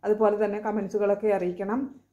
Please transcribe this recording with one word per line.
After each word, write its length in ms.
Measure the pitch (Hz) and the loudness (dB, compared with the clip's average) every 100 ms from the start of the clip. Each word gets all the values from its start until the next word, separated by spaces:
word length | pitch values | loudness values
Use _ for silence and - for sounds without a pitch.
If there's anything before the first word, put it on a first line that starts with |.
അതുപോലെ 320 | 208 214 214 208 | 0 2 4 2
തന്നെ 220 | 208 202 | -2 -2
കമൻസുകളൊക്കെ 680 | 214 214 196 214 202 202 214 | -4 -4 -2 0 0 2 2
അറിയിക്കണം. 460 | 196 180 180 196 240 277 - _ | 2 0 -4 -4 -2 -4 -10 _